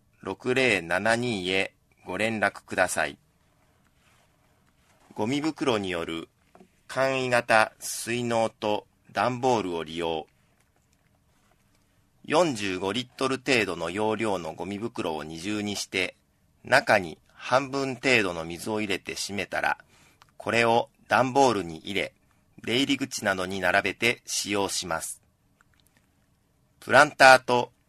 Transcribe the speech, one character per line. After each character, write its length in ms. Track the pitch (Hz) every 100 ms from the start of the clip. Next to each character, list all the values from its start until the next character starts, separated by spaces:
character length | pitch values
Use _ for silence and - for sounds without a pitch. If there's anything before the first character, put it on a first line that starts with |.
| _ _
六 340 | - 98 123
零 280 | 127 127 98
七 320 | 82 87 107
二 340 | 117 123 104 90
へ 240 | 95 98 - _ _
ご 140 | - 92
連 220 | 110 110
絡 220 | 101 -
く 120 | -
だ 140 | 101 90
さ 180 | - 76
い。 120 | - _ _ _ _ _ _ _ _ _ _ _ _ _ _ _ _ _ _ _
ゴ 140 | - 107
ミ 120 | 143
袋 380 | 156 147 139 110
に 120 | 98
よ 140 | 87
る 240 | 82 82 - _ _ - _ _ -
簡 300 | 131 135 135
易 120 | 127
型 420 | 120 - 113 107 -
水 460 | - - - 120
の 220 | 120 117 110
う 40 |
と 360 | - 107 104 - _ _
段 280 | 98 110 127
ボ 200 | 131 117
ー 20 |
ル 140 | 92 85
を 80 |
利 120 | 80 82
用。 300 | 82 80 76 _ _ _ _ _ _ _ _ _ _ _ _ _ _ _ _ _ _ _ -
四 300 | 151 175 117
十 240 | 101 92
五 120 | 98
リ 100 | 110
ッ 40 | 123 -
ト 120 | 135
ル 80 | 131
程 280 | - 123
度 120 | 95 85
の 120 | 85
容 280 | 95 107 107
量 240 | 110 92
の 120 | 80
ゴ 140 | 82 90
ミ 120 | 101
袋 360 | 117 120 90
を 80 | 78
二 160 | 78 82
重 240 | 92 107
に 140 | 104 98
し 100 | -
て、 300 | 98 92 - _ _ _ _
中 340 | - 123 - 107
に 200 | 87 - _
半 380 | - - 127 139
分 240 | 139 135
程 300 | 127 139 123
度 100 | 98
の 100 | 85
水 240 | 82 85 107
を 120 | 107
入 80 | 104
れ 100 | 90
て 160 | -
閉 220 | 78 - 98
め 100 | 87
た 140 | 76
ら、 180 | 73 71 _ _ _ _ - -
こ 140 | -
れ 140 | 113
を 240 | 117 117 - _ -
段 260 | 107 127
ボ 160 | 127 135
ー 60 |
ル 80 | 104
に 160 | 85 80
入 160 | -
れ、 180 | 95 76 - _ _ _ -
出 140 | - 120
入 80 | 139
り 100 | 131
口 280 | 131 -
な 120 | 107 95
ど 100 | 92
に 140 | 98
並 220 | 90 98
べ 120 | 98
て 280 | - 117 123 -
使 240 | - 98
用 180 | 101 95
し 200 | - 90
ま 120 | 80
す。 220 | - - _ _ _ _ _ _ _ _ _ _ _ _ _ _ _ _
プ 100 | -
ラ 140 | 120
ン 80 | 147
タ 220 | - 135
ー 100 | 131
と 260 | - 123 - _